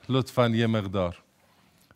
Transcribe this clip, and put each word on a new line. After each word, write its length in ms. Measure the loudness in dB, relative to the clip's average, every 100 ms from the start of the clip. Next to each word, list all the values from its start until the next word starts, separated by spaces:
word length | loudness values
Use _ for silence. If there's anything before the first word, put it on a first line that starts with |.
| -2
لطفاً 400 | -2 0 0 2
یه 180 | 2 0
مقدار 540 | 0 -2 -2 -4 -6 _ _ _ _ _ _ _